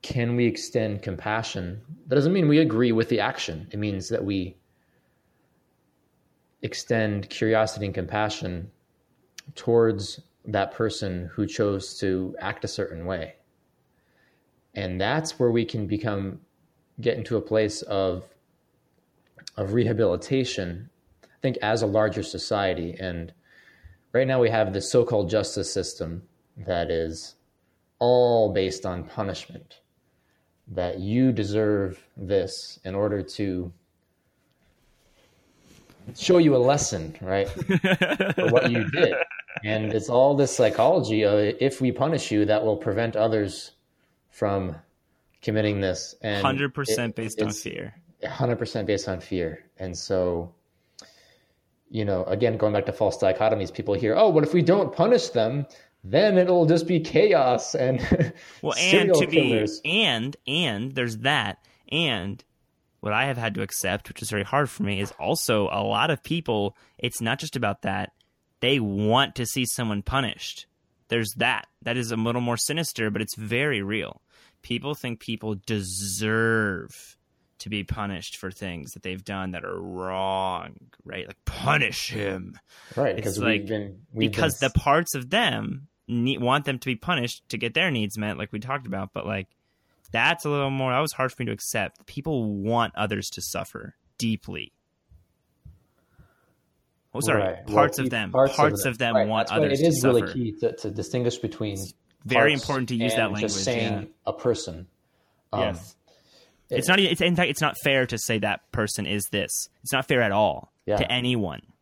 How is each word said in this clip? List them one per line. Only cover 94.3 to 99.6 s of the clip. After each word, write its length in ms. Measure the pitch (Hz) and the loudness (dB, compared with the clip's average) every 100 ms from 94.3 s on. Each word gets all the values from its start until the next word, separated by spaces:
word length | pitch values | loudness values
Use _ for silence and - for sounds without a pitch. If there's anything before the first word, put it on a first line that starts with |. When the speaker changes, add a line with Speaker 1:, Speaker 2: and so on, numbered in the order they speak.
| 107 - 90 53 _ _ _ _ - _ _ _ _ - - _ _ _ _ _ _ _ _ _ _ _ _ _ | -2 -6 -12 -12 _ _ _ _ -20 _ _ _ _ -20 -20 _ _ _ _ _ _ _ _ _ _ _ _ _
Speaker 2:
Oh, 80 | - | -4
sorry, 220 | - 123 | 0 2
Speaker 1:
Right. 240 | 95 90 - | 2 -4 -2
Speaker 2:
parts 320 | 104 143 - | 4 4 2
Speaker 1:
Well, 80 | 131 | -2
Speaker 2:
of 40 | |
them, 200 | 120 98 | -2 -2
Speaker 1:
parts 220 | 123 135 | 4 4
of 40 | 135 | 6
Speaker 2:
parts 260 | 151 135 | 2 4
Speaker 1:
them. 60 | 135 | -2
Speaker 2:
of 60 | 117 | 0
them 160 | 120 113 | 2 2
Speaker 1:
Right. 100 | 107 | 2
Speaker 2:
want 220 | 110 117 | 2 2
Speaker 1:
That's 100 | - | 2